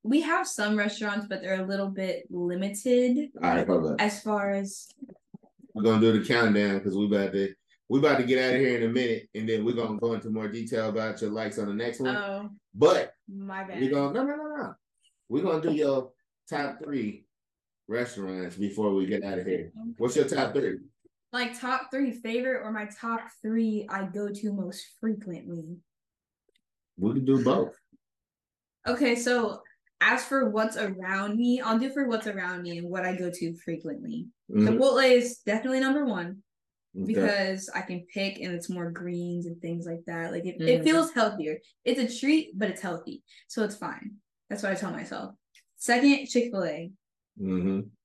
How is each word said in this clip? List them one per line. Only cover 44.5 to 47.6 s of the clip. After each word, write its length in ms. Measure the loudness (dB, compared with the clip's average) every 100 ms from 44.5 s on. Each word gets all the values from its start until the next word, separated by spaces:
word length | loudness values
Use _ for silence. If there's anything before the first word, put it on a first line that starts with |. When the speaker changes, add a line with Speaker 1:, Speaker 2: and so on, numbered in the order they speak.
| -6
Speaker 1:
what 100 | -4
I 40 | -4
tell 160 | -4
myself. 420 | -8 -10 -10 -10 -14 _ _ _ _
Second, 500 | 2 6 8 6 4
Chick-fil-A. 640 | 2 2 -2 -2 -4 -10 -14 _ _ _ -8
Speaker 2:
Mm-hmm. 420 | -2 0